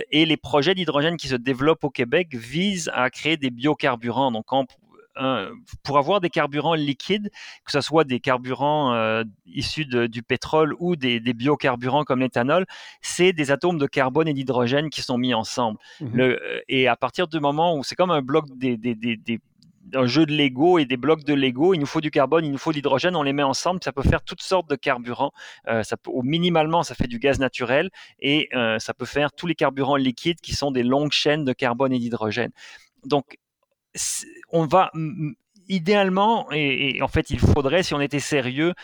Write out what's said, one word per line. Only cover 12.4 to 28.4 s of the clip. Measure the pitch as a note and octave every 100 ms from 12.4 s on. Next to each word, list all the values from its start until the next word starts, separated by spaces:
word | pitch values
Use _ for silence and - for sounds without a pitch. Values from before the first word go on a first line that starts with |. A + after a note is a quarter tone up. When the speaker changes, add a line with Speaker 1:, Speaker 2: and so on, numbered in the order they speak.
| B2 E3+ F#3 - - -
Speaker 1:
c'est | - - F3+
des | E3+ C#3
atomes | C#3 F3 E3+
de | C#3
carbone | D3 C3 C#3 D#3+
et |
d'hydrogène | C#3 C3 B2 A#2+ C#3 D#3
qui | -
sont | - A#2+
mis | B2+
ensemble. | A2+ A2 - A#2 G#2+ - -
Speaker 2:
Mhm. | C#3
Speaker 1:
Le, | A#2 B2+ -
euh, | - - -
et | C3 B2+
à | A#2+
partir | B2+ - F3
du | D#3+
moment | C#3+ D3 F3 D#3
où |
c'est | B2 -
comme | F3+
un | D#3
bloc | C3 D#3+ D3 C3
des, | C3 A#2+
des, | A#2+ A2
des, | A#2 A2
des, | A2 A2+ - _ - _ -
un | C3 B2
jeu | C3+ D#3
de |
Lego | D3+ C#3+ B2+ E3+ F3+
et | C3
des | B2+
blocs | C3 D#3+ C#3+
de |
Lego, | C#3+ C3 B2 F3
il | F3+
nous | C#3+
faut | D#3+
du | D3+
carbone, | D3+ C3 D#3+ D#3
il |
nous | C#3
faut | E3
de | D3+
l'hydrogène, | C3+ C3 E3+ F3
on |
les | C#3
met | C#3
ensemble, | C#3 C3+ E3+ F#3
ça | -
peut | C3+
faire | B2+ D#3+
toutes | - F#3+
sortes | - F#3 E3
de | C#3
carburants. | C#3+ C3 A#2+ A#2+ C#3 - - - -
Euh, | A2+
ça | G#2 A2+
peut, | -
au | C3
minimalement, | B2+ E3 F3 E3 D#3 E3+
ça | D#3 B2+
fait | C3
du | A#2
gaz | C#3 B2+
naturel | B2+ - B2 C3+ F#3 - - _
et, | C#3 D3+